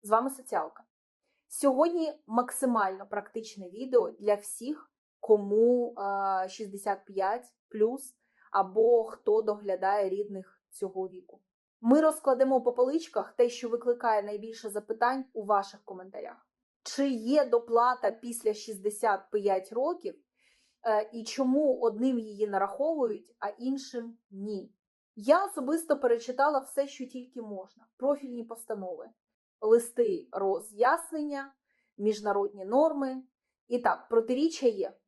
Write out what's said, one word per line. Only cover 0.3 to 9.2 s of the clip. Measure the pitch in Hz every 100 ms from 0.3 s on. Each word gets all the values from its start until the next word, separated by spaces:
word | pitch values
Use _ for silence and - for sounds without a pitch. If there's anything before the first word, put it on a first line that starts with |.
Соціалка. | 269 - 175 160 - _ _ _ _ _ _ _
Сьогодні | - 277 262 330 339 320 - -
максимально | 226 247 - 262 233 196 190 196
практичне | 208 202 226 220 202 180
відео | 196 262 254 175
для | - 208
всіх, | 202 - - 240 302 - _ _ _
кому, | - 214 202 208 233 247 240
е, | 233 202 196 196 190 190
шістдесят | - 208 196 208 196
п'ять | - 190 190 233 247 _ _
плюс | 214 214 269 - _ _ _ _
або | 196 185 196 226 240
хто | 226 -